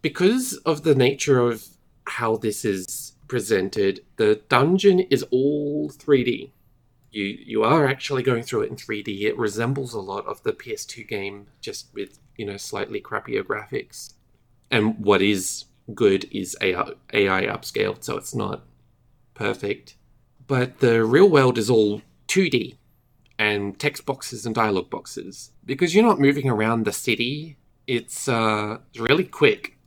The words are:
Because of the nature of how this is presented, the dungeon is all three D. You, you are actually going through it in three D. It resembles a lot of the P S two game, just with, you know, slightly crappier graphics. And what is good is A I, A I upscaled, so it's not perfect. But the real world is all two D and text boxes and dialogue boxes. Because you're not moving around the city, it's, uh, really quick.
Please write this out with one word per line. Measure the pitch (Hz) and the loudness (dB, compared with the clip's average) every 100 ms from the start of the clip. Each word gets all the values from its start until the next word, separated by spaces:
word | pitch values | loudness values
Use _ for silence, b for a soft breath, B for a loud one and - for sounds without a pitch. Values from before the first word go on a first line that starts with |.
Because | 156 - 185 254 254 - - | -6 2 2 2 -2 -6 -2
of | 147 | 0
the | 160 | 2
nature | 131 127 143 - 131 | 4 4 2 2 4
of | 120 113 - _ _ _ - | 4 0 -10 _ _ _ -12
how | - 117 110 | -4 -2 0
this | 113 104 | -2 -2
is | 110 95 90 - - _ - | -2 -4 -6 -12 -14 _ -6
presented, | 123 104 104 95 107 98 - _ - | -6 0 0 0 0 0 -2 _ 0
the | 107 107 _ | 2 2 _
dungeon | 127 143 190 202 185 | 2 4 4 4 4
is | 185 131 - | 2 0 0
all | 127 139 147 147 151 151 | 0 2 0 -4 -4 -6
three | - - 139 | -10 2 2
D. | 120 110 - _ _ _ _ _ _ | 2 -4 -8 _ _ _ _ _ _
You, | 107 | -6
you | 98 - - 110 | -6 -6 -6 0
are | 110 160 139 | 2 4 2
actually | 135 - 135 | 0 -4 -2
going | 127 117 | 0 -2
through | 120 120 | -2 -4
it | 107 | -4
in | 131 | -8
three | - 107 | -8 -8
D. | 104 98 107 | -6 -4 -2
It | 110 | -2
resembles | 110 101 117 135 127 | -4 -2 -2 -2 -4
a | 113 | -8
lot | 95 98 - | -8 -8 -8
of | 104 | -8
the | 110 | -6
P | - - | -6 -8
S | 110 | -12
two | - - | -12 -16
game, | 107 107 98 101 101 _ | -10 -8 -8 -12 -20 _
just | - - - | -14 -12 -14
with, | 107 101 _ _ - | -12 -12 _ _ -12
you | |
know, | 101 101 | -10 -10
slightly | - 104 107 107 | -10 -8 -8 -8
crappier | - 110 - 110 | -8 -10 -6 -6
graphics. | 95 107 - 127 - - - _ _ _ _ _ _ | -4 -8 -6 -10 -10 -18 -20 _ _ _ _ _ _
And | 120 107 110 | 0 0 0
what | 101 98 | 2 4
is | 98 101 92 - - _ - | 4 0 -4 -10 -16 _ -20
good | 101 107 98 - | 2 2 2 -2
is | 104 92 - | -10 -10 -4
A | 98 | -2
I, | 90 - - _ | -2 -4 -8 _
A | 110 98 | 0 2
I | 95 98 | 2 -2
upscaled, | 101 - 107 98 98 | -6 -8 -2 -2 -4
so | - - | -8 -8
it's | - | -6
not | 120 98 - - _ _ _ _ _ _ | -6 -6 -8 -14 _ _ _ _ _ _
perfect. | - 104 104 101 104 - _ _ _ _ _ - | -6 -6 -4 -6 -8 -10 _ _ _ _ _ -2
But | 131 127 - | 0 0 2
the | 123 113 | 4 4
real | 110 135 196 | 4 6 8
world | 151 131 120 | 8 6 2
is | 107 | 2
all | 117 104 107 - _ - | 4 4 0 -10 _ -2
two | 190 180 | 0 2
D | 127 - - _ _ _ _ _ _ | 0 -2 -12 _ _ _ _ _ _
and | 107 104 101 98 | -2 0 -4 -4
text | 147 143 - | -6 -6 -8
boxes | 135 - 113 113 | -8 -8 -10 -6
and | |
dialogue | 113 110 95 - | -2 0 0 -4
boxes. | - - - - - - _ | -12 -12 -14 -14 -16 -20 _
Because | - 131 180 | -10 -2 4
you're | 180 | 6
not | 226 165 | 6 6
moving | 139 143 135 | 4 4 0
around | 110 110 117 | 2 2 2
the | 107 | 0
city, | - - 110 120 147 160 147 _ _ - | -2 -2 -2 -2 -6 -10 -18 _ _ -4
it's, | 120 - - - | -4 -4 -8 -2
uh, | 117 110 107 104 110 _ - | 0 2 0 -4 -8 _ -6
really | 117 156 | -4 -4
quick. | 180 - 143 104 - _ | -8 -2 -2 -2 -8 _